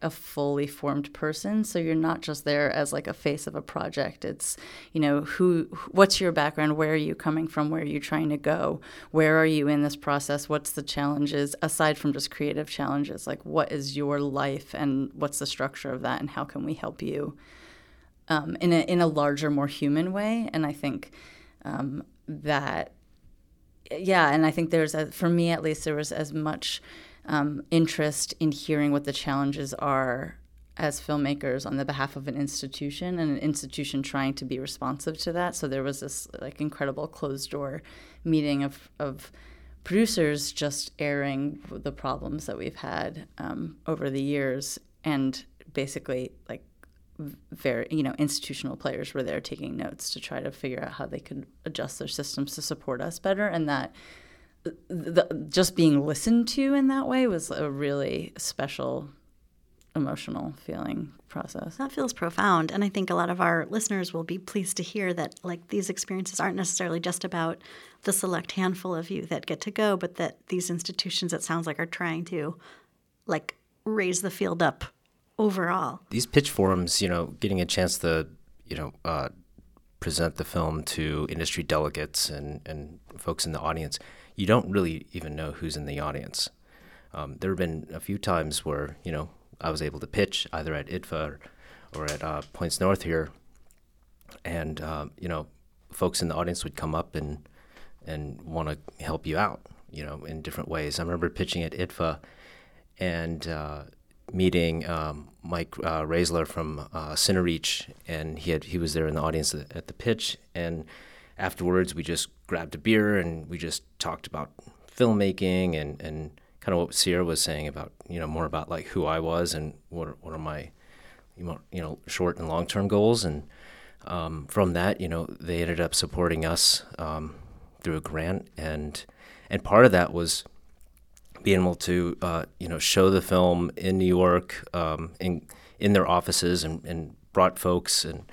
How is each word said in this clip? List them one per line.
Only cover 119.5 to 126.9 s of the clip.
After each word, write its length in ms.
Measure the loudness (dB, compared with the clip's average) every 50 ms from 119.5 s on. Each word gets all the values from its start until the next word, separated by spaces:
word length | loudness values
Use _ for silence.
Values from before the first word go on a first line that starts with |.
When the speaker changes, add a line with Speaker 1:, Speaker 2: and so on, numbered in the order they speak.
| -2
Speaker 3:
and 220 | -4 -6 -6 -8 -12 -16 -12
what 180 | -10 -8 -8 -8
are, 100 | -10 -12
what 120 | -12 -12 -10
are 60 | -8
my, 320 | -8 -8 -8 -8 -10 -12 -16 -20 -20 -20 -20 -20 -20 -20 -20 -20 -20 -20 -16 -10
you 60 | -10
know, 160 | -8 -8 -10 -12 -12
you 100 | -10 -8
know, 180 | -8 -8 -8 -10 -10 -8
short 300 | -4 0 0 0 0 -2
and 120 | -4 -2
long-term 380 | 0 0 0 0 0 0 2 4
goals. 360 | 6 6 6 6 6 6 4
And, 200 | 0 -2 -2 -6 -10 -16 -20 -20 -20 -20 -20 -20 -20 -20 -18 -10
um, 420 | -6 -6 -4 -4 -4 -6 -8 -8 -2
from 260 | 2 4 4 4 4
that, 260 | 4 4 2 2 0
you 80 | -2 -2
know, 200 | -2 -2 -4 -6 -8 -8
they 220 | -6 -2 0 0
ended 180 | 0 0 0 0
up 140 | 0 0 2
supporting 520 | 0 -2 0 0 2 2 2 2 2 0
us, 380 | 0 2 4 4 4 4 2 0 -6